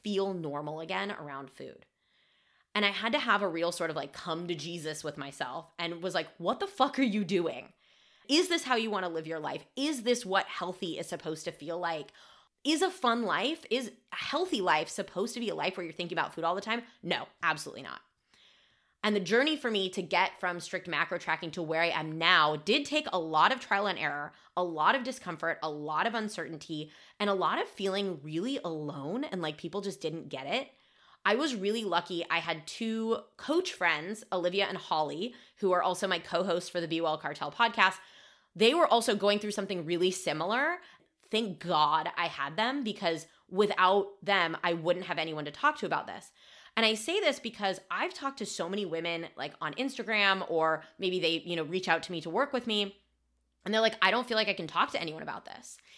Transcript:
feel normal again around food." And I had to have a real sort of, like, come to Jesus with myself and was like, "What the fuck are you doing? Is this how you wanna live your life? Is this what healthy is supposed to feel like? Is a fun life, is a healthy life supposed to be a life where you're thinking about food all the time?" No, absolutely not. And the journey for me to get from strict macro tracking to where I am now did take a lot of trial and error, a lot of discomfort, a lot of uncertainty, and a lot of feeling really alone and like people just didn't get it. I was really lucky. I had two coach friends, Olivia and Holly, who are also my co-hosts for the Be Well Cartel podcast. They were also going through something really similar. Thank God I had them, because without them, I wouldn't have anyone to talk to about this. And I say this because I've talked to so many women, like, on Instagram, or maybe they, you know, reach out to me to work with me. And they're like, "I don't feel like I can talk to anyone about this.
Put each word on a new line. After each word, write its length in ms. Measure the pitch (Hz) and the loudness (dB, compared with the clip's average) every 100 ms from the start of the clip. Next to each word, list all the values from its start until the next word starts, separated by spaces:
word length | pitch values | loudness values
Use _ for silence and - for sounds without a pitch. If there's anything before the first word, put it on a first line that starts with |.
feel 320 | 214 196 196 | -2 0 0
normal 460 | 185 156 143 151 156 | -2 -4 -4 -4 -6
again 320 | 165 185 202 | -4 -4 -4
around 360 | - 147 139 139 | -6 -10 -10 -12
food." 380 | - - - _ _ _ _ _ _ _ _ _ | -14 -16 -16 _ _ _ _ _ _ _ _ _
And 100 | 214 | 0
I 60 | 208 | 2
had 220 | 196 220 | 0 0
to 80 | 285 | 0
have 220 | 240 202 | 2 2
a 60 | 196 | 2
real 220 | 165 170 | 0 0
sort 200 | 170 165 | 0 -2
of, 60 | 151 | -2
like, 160 | 139 | -6
come 360 | - 180 160 175 | -8 -6 -4 -4
to 60 | 165 | -6
Jesus 480 | 160 170 156 151 | -6 -6 -6 -6
with 120 | 156 147 | -8 -8
myself 540 | 139 - 131 151 - - | -10 -8 -6 -8 -12 -8
and 240 | 170 170 | -6 -4
was 120 | 180 | -2
like, 140 | 170 156 - | -2 -4 -2
"What 200 | 175 240 | -2 -2
the 80 | 392 | -4
fuck 320 | - 277 262 | 2 2 4
are 40 | |
you 200 | 254 208 | 2 2
doing? 500 | 175 190 160 123 - _ _ _ _ _ - | 2 2 2 -4 -10 _ _ _ _ _ 2
Is 200 | 302 359 | 4 4
this 160 | 339 | 0
how 100 | 262 | 2
you 160 | 240 220 | 2 2
wanna 180 | 202 180 | -2 -2
live 200 | 165 156 | -4 -4
your 100 | 160 | -6
life? 260 | 147 147 - - | -6 -8 -8 -2
Is 260 | 294 269 | -2 0
this 240 | 226 240 190 | 2 2 2
what 200 | 190 - | 2 2
healthy 520 | - 180 180 180 156 | -4 -6 -4 -6 -6
is 100 | 156 | -6
supposed 360 | 170 160 156 | -6 -6 -6
to 80 | 170 | -8
feel 260 | 160 143 170 | -8 -8 -4
like? 320 | 170 160 139 - - - _ _ | -2 -4 -8 -18 -20 -20 _ _
Is 200 | 277 311 | 0 2
a 80 | 370 | 2
fun 320 | 370 240 233 | 2 2 2
life, 420 | 214 156 240 320 - | 2 2 0 -4 -2
is 200 | 240 240 - _ | -2 -2 -10 _
a 40 | - | -10
healthy 440 | - 294 370 269 | -4 -2 0 0
life 300 | 180 156 156 | 4 2 2
supposed 420 | - 165 175 233 | -6 -6 -4 -4
to 80 | 240 | -4
be 80 | 226 | -4
a 60 | |
life 240 | 156 160 190 | -2 -4 -4
where 60 | |
you're 100 | 170 | -8
thinking 220 | - 170 170 | -8 -4 -2
about 180 | 143 | -2
food 100 | - | -2
all 100 | 165 | -2
the 60 | 185 | -2
time?" 220 | 220 233 240 _ | -4 -6 -6 _
No, 240 | 175 131 - _ | -4 -4 -4 _
absolutely 400 | 170 156 - - | -2 -2 -6 -12
not. 200 | 123 - - _ _ _ _ _ _ _ _ _ | -12 -14 -18 _ _ _ _ _ _ _ _ _
And 140 | 214 208 | 0 2
the 40 | |
journey 360 | 175 233 294 302 | 4 4 4 2
for 140 | 240 | 0
me 180 | 202 190 | 0 0
to 140 | 196 | -4
get 360 | 165 175 190 - | 0 2 2 0
from 220 | 185 175 | -4 -4
strict 260 | - 180 170 | -6 -8 -4
macro 300 | 151 165 175 | -2 -2 -2
tracking 340 | 170 160 165 | -2 -4 -4
to 100 | 180 | -6
where 180 | 156 160 | -2 2
I 60 | 170 | 2
am 320 | 156 156 160 | 0 -4 2
now 380 | 170 175 151 151 | 6 8 6 4
did 280 | 170 277 | 2 2
take 220 | 277 302 - | 2 -2 0
a 80 | 180 | -2
lot 320 | 160 156 180 | 2 6 6
of 100 | 254 | 4
trial 260 | - 196 208 | 0 0 0
and 120 | 165 | 0
error, 360 | 147 143 151 - _ - | -2 -4 -8 -12 _ -2
a 40 | |
lot 320 | 180 156 160 | -2 4 4
of 100 | 262 | 4
discomfort, 540 | 240 254 180 160 165 156 | 0 -6 -8 -4 -2 -2
a 80 | 156 | -4
lot 360 | 151 147 156 214 | -6 -4 0 0
of 80 | |
uncertainty, 760 | 226 214 185 151 156 - 151 151 - - - | 0 -4 -6 -8 -10 -8 -8 -8 -14 -16 -4
and 120 | 208 | 0
a 40 | |
lot 240 | 196 165 247 | 2 2 2
of 80 | 440 | -2
feeling 540 | - 196 190 196 160 | -4 -2 0 -2 -4
really 360 | 151 156 233 277 | -6 -4 -2 -4
alone 640 | 170 156 147 143 143 233 | -4 -6 -6 -6 -6 -6
and 160 | 277 185 | -6 -4
like 160 | 160 151 | -6 -6
people 240 | 165 196 | -8 -6
just 220 | 196 - | -6 -6
didn't 260 | 156 160 143 | -6 -6 -8
get 180 | 135 139 | -10 -4
it. 220 | 226 269 _ _ _ _ _ | -4 -6 _ _ _ _ _
I 120 | 196 220 | 2 2
was 180 | 302 | 2
really 300 | 226 202 226 | 0 -2 -2
lucky. 420 | 208 175 170 170 - | 0 0 0 -4 -2
I 100 | 170 | -2
had 260 | 165 165 151 | -2 -4 -8
two 540 | - 226 220 220 220 - - | -6 -4 -2 0 -2 -4 -10
coach 340 | - 330 359 | 0 0 0
friends, 500 | - 170 151 175 214 - | 0 0 2 -2 -10 -4
Olivia 360 | 185 175 196 196 | 0 2 2 0
and 100 | 185 | -2
Holly, 580 | - 160 151 147 233 - - _ | -2 0 0 -2 -6 -8 -20 _
who 120 | 190 | 4
are 100 | 180 | 4
also 240 | - 175 190 | 4 2 0
my 120 | 170 | 0
co-hosts 500 | - 175 190 175 175 | 0 0 2 0 0
for 140 | 175 | -4
the 60 | 165 | -2
Be 120 | 165 | 0
Well 160 | 160 156 | 0 -2
Cartel 340 | 151 147 147 | -4 -6 -6
podcast. 440 | - 233 208 190 - - - - _ _ | 2 2 6 4 4 -10 -20 -20 _ _
They 200 | 170 226 | 4 6
were 120 | 330 320 | 8 8
also 300 | 233 233 208 | 6 6 4
going 220 | 202 208 | 4 2
through 140 | 208 | 0
something 340 | 202 196 180 156 | -4 -4 -4 -2
really 240 | 175 185 | 2 2
similar. 680 | 185 170 151 175 240 302 359 - - _ _ _ | 2 0 0 0 0 0 -2 -10 -20 _ _ _
Thank 300 | 214 220 156 | -2 0 -4
God 500 | 170 156 151 156 160 - | 0 4 6 4 2 -2
I 80 | 170 | -2
had 300 | - 139 160 | -2 -4 0
them, 260 | 233 285 | 0 0
because 460 | 220 202 180 160 - _ _ | -4 -2 0 -2 -4 _ _
without 600 | 185 208 - 185 202 196 - | 2 2 6 6 6 2 -4
them, 360 | - 196 165 165 | 0 2 2 0
I 80 | 175 | 0
wouldn't 340 | 170 165 175 185 | 2 2 0 -2
have 120 | 170 | -4
anyone 260 | 160 151 | -2 -4
to 80 | 151 | -6
talk 260 | - 294 302 | 0 0 0
to 80 | 175 | -2
about 220 | 160 - | -2 -4
this. 240 | 92 - _ - - - - | -12 -16 _ -20 -20 -8 2
And 80 | |
I 100 | 220 | 2
say 260 | 220 269 392 | 2 0 0
this 180 | 339 - | 2 0
because 420 | 226 - 196 185 - | -6 -2 -2 -2 -4
I've 240 | 185 339 | -4 -4
talked 260 | - 277 269 | -4 -8 -6
to 80 | 208 | -6
so 220 | - 175 | -4 -4
many 160 | 202 | -2
women, 440 | 185 165 170 170 165 - | -2 -4 -2 -4 -6 -8
like, 180 | 147 - | -8 -6
on 140 | 156 | -6
Instagram, 720 | - 269 262 202 214 202 190 - | -4 -4 -4 -2 2 4 4 2
or 320 | 165 160 156 - - | 4 4 2 -4 -4
maybe 220 | 185 180 | -2 2
they, 220 | 165 165 170 | 2 0 -2
you 80 | |
know, 80 | 170 | -4
reach 240 | 151 185 185 | -2 -2 2
out 160 | 165 | 2
to 80 | 165 | 0
me 80 | 175 | -8
to 80 | 160 | -2
work 220 | 185 285 | 0 0
with 140 | 247 240 | -2 0
me. 300 | 208 196 - _ _ _ _ _ _ | 0 -2 -6 _ _ _ _ _ _
And 80 | 190 | -2
they're 80 | 220 | 4
like, 140 | 226 220 | 4 4
"I 80 | 190 | 4
don't 160 | 226 247 | 4 2
feel 100 | 220 | 0
like 120 | 208 | 0
I 60 | |
can 120 | 196 160 | -2 -2
talk 240 | 170 285 | 0 0
to 100 | - | 0
anyone 220 | 165 156 | -6 -8
about 220 | 151 - | -10 -10
this. 340 | - - - - - | -12 -16 -18 -20 -20